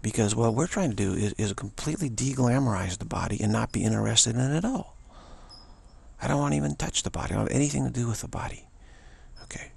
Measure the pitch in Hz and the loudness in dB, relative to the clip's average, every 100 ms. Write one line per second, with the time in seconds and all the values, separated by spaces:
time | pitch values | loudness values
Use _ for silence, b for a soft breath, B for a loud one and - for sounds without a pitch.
0 | 110 110 104 104 117 113 165 - 180 101 | 0 2 2 4 4 4 0 2 0 2
1 | 98 90 104 - 104 98 101 - - 156 | 0 2 0 0 -2 -2 -6 -6 -4 -2
2 | 151 110 127 131 123 127 135 98 92 90 | -2 0 -2 2 4 4 2 0 -2 -4
3 | 85 - 110 107 107 110 113 - 110 107 | -4 -2 -2 0 2 2 0 0 2 2
4 | 107 113 120 117 131 151 214 262 - - | 2 4 4 2 0 0 0 -2 -6 -14
5 | - B B B B B B B B B | -20 B B B B B B B B B
6 | B - - 143 143 147 143 143 - - | B -6 0 2 2 2 0 -2 -2 -2
7 | - - - 101 107 127 143 143 131 123 | -2 -4 -2 0 2 2 2 0 -2 0
8 | 120 107 120 - - - - - B B | -2 -2 -4 -6 -8 -8 -16 -20 B B
9 | B B B - - - - | B B B -20 -14 -14 -14